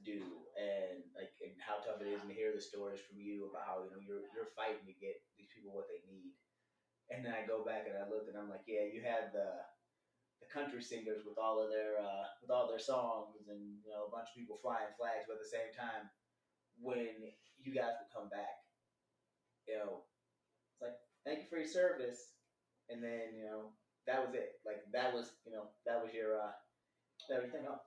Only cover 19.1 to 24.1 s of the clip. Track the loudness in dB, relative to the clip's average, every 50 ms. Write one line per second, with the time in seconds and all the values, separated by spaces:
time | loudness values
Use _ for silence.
19.1 | _ _ _ _ _ _ _ _ _ _ _ -4 -2 0 0 -2 -2 -4 -8 -12
20.1 | _ _ _ _ _ _ _ _ _ _ _ _ _ _ -6 -6 -6 -8 -12 _
21.1 | _ _ -2 0 0 0 0 0 0 0 0 4 6 8 8 8 8 6 2 0
22.1 | -2 -4 -8 -16 -20 _ _ _ _ _ _ _ _ _ _ -8 -6 -4 -2 0
23.1 | 0 0 -2 -4 -4 -6 -4 -4 -4 -4 -4 -6 -10 -16 _ _ _ _ _ 4